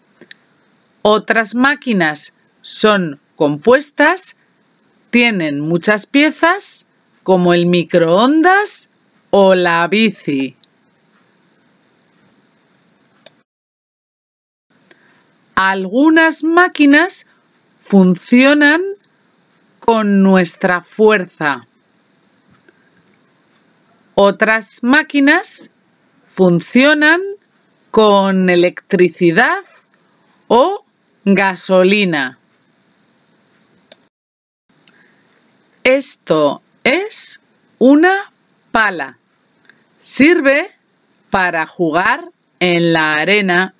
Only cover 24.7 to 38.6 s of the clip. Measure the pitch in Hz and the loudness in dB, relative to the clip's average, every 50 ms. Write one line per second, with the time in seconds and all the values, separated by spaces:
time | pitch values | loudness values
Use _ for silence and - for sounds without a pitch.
24.7 | - - - 240 269 302 302 302 - 285 277 285 311 359 453 - - - - - | -12 -6 -2 0 0 0 -2 -2 -2 0 2 2 2 0 -2 -6 -12 -14 -16 -20
25.7 | _ _ _ _ _ _ _ _ _ _ _ _ - - 185 180 175 170 - - | _ _ _ _ _ _ _ _ _ _ _ _ -2 0 2 2 2 0 -2 -2
26.7 | - 240 262 294 302 294 302 302 330 359 392 392 403 - _ _ _ _ _ _ | 0 2 2 2 2 2 2 2 0 0 -2 -8 -12 -14 _ _ _ _ _ _
27.7 | _ _ _ _ - 220 214 208 202 196 196 196 190 185 185 185 180 175 175 180 | _ _ _ _ 0 2 2 4 4 2 2 0 0 0 0 2 2 2 0 0
28.7 | 175 - - _ 208 180 180 165 160 - 180 170 165 202 247 302 349 392 381 - | -2 -8 -6 _ 0 0 0 0 0 0 0 0 2 2 0 0 -2 -6 -8 -16
29.7 | - - _ _ _ _ _ _ _ _ _ _ _ _ _ _ 220 240 294 370 | -20 -20 _ _ _ _ _ _ _ _ _ _ _ _ _ _ 0 0 2 0
30.7 | 403 - - _ _ _ _ _ _ _ _ 202 196 185 196 190 180 175 - - | -2 -6 -12 _ _ _ _ _ _ _ _ 0 0 0 0 -2 -4 -6 -6 -2
31.7 | 190 180 185 185 202 214 202 180 160 143 131 127 131 _ _ _ _ _ _ _ | 0 2 2 2 2 0 0 -2 -2 -4 -6 -8 -10 _ _ _ _ _ _ _
32.7 | _ _ _ _ _ _ _ _ _ _ _ _ _ _ _ _ _ _ _ _ | _ _ _ _ _ _ _ _ _ _ _ _ _ _ _ _ _ _ _ _
33.7 | _ _ _ _ - _ _ _ _ _ _ _ _ _ _ _ _ _ _ _ | _ _ _ _ -20 _ _ _ _ _ _ _ _ _ _ _ _ _ _ _
34.7 | _ _ _ - - _ _ _ _ _ _ _ _ _ _ _ _ _ _ _ | _ _ _ -20 -20 _ _ _ _ _ _ _ _ _ _ _ _ _ _ _
35.7 | _ _ _ 254 262 277 262 - - - _ - 165 156 147 143 - - - _ | _ _ _ -2 -2 0 -2 -8 -12 -16 _ -4 -2 0 0 -2 -2 -6 -12 _
36.7 | _ _ _ 226 269 359 403 440 - - - - - - _ _ _ _ _ _ | _ _ _ -2 -2 -2 -4 -8 -12 -12 -12 -12 -14 -14 _ _ _ _ _ _
37.7 | _ _ 220 262 285 302 330 370 381 392 403 - _ _ _ _ _ _ | _ _ 2 4 4 4 4 2 0 -2 -6 -12 _ _ _ _ _ _